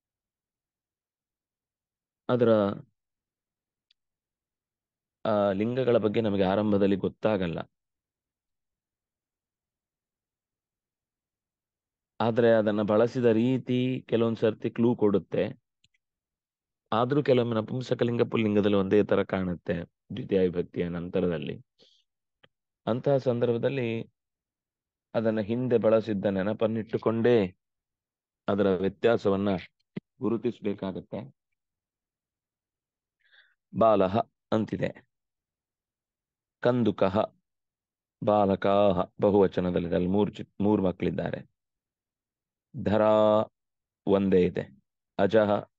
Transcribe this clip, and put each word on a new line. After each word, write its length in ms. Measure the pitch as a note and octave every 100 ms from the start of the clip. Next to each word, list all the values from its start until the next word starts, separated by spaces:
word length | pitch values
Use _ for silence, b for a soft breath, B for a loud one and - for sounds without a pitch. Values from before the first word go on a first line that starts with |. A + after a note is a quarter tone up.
| _ _ _ _ _ _ _ _ _ _ _ _ _ _ _ _ _ _ _ _ _ _ -
ಅದರ, 200 | B2 A#2 G#2+ G2+ - - _ _ _ _ _ _ _ _ _ _ _ _ _ _ _ _ _ _ _ _ _ _ _ A2
ಆ, 260 | G#2 G2+
ಲಿಂಗಗಳ 460 | F#2+ A2 B2+ B2 A#2
ಬಗ್ಗೆ 240 | G#2+ G#2+
ನಮಗೆ 220 | A2 G2
ಆರಂಭದಲ್ಲಿ 520 | F#2 G2+ G#2+ G2+ G2 G2
ಗೊತ್ತಾಗಲ್ಲ. 640 | F#2+ - G#2+ G#2 F2 E2 - _ _ _ _ _ _ _ _ _ _ _ _ _ _ _ _ _ _ _ _ _ _ _ _ _ _ _ _ _ _ _ _ _ _ _ _ _ _ _ _ _ _ _ _ -
ಆದ್ರೆ 300 | A2 A#2 A#2
ಅದನ್ನ 300 | A2+ G#2+ G#2
ಬಳಸಿದ 440 | G#2+ G#2+ A#2 C3 A#2+
ರೀತಿ 760 | A2 B2 B2+ - B2 B2+ B2+
ಕೆಲವೊಂದ್ 360 | - A2+ A#2 A2
ಸರ್ತಿ 320 | A2 - A2+
ಕ್ಲೂ 260 | - A#2+ A2+
ಕೊಡುತ್ತೆ. 640 | G#2 G2 - G2+ G2+ - _ _ _ _ _ _ _ _ _ _ _ _ _
ಆದ್ರೂ 320 | A2 B2 C#3+
ಕೆಲವೊಮ್ಮೆ 320 | C#3+ B2 A#2+ A2
ನಪುಂಸಕಲಿಂಗ 680 | G#2+ B2+ B2 A#2+ A#2+ A#2+
ಪುಲ್ಲಿಂಗದಲ್ಲಿ 560 | - A#2+ G#2+ G#2 G2+ G2+
ಒಂದೇ 260 | F#2+ G#2
ತರ 200 | G2+ G2
ಕಾಣುತ್ತೆ 600 | G2 F#2+ F#2 E2 - F2 F2 _ - G#2
ದ್ವಿತೀಯ 240 | C3 G2
ವಿಭಕ್ತಿಯ 500 | F2+ F2 E2 - F2
ನಂತರದಲ್ಲಿ. 720 | F2 F2 F#2 F2+ D#2+ D2 - - _ b b _ _ _ _ _ _ _ _ -
ಅಂತಹ 320 | A#2 D3 C#3
ಸಂದರ್ಭದಲ್ಲಿ 960 | B2+ A#2+ A#2+ A#2 B2 C#3 A#2 A2+ - _ _ _ _ _ _ _ _ _ _
ಅದನ್ನ 260 | A#2 A2+ A2
ಹಿಂದೆ 380 | G2+ A#2+ B2+ A#2+
ಬಳಸಿದ್ದ 480 | G#2+ A2 G#2 G2+ G#2
ನೆನಪನ್ನಿಟ್ಟುಕೊಂಡೇ 1300 | F#2+ F#2+ G#2+ G#2+ A2+ G#2+ A2+ A2+ A2+ A#2 A#2+ F#2 - _ _ _ _ _ _ _ _ -
ಅದರ 200 | G2+ G2
ವ್ಯತ್ಯಾಸವನ್ನ 840 | F2+ F#2+ - A#2 A#2 G2+ F#2+ G2+ F#2 - _ _ - - -
ಗುರುತಿಸ್ಬೇಕಾಗತ್ತೆ. 1160 | G#2 A2+ A#2+ - G#2 G2+ F#2+ F2 - G2 C3+ - _ _ _ _ _ _ _ _ _ _ _ _ _ _ _ _ _ _ b b b b _ -
ಬಾಲಹ 400 | A2 G#2 F#2+ G#2+ - _ _
ಅಂತಿದೆ, 540 | A2 G#2 - F#2+ - _ _ _ _ _ _ _ _ _ _ _ _ _ _ _ _
ಕಂದುಕಹ, 580 | B2 B2 G#2+ - F#2+ G2+ - _ _ _ _ _ _ _ _ _
ಬಾಲಕಾಹ 840 | A2+ G#2 G2 F#2+ G2+ G2+ G#2 F2+ - -
ಬಹುವಚನದಲ್ಲಿ, 720 | G#2 G2+ F#2 - F2+ F2+ E2+ F2
ಅಲ್ಲಿ 120 | F2+
ಮೂರ್ 280 | G2+ G#2 -
ಚಿ-, 140 | - -
ಮೂರ್ 200 | G2+ G#2
ಮಕ್ಕಳಿದ್ದಾರೆ. 680 | F#2 F2 F2+ D#2+ E2+ - - _ _ _ _ _ _ _ _ _ _ _ _ A#2
ಧರಾ 600 | F#2+ G#2+ G#2+ G#2+ G#2+ G#2+ A2+ _ _ _ _ _ -
ಒಂದೇ 380 | G2 G2 F#2 F2+
ಇದೆ, 360 | E2 - - _ _ _ -
ಅಜಹ 500 | G2 A2 G#2 G#2 -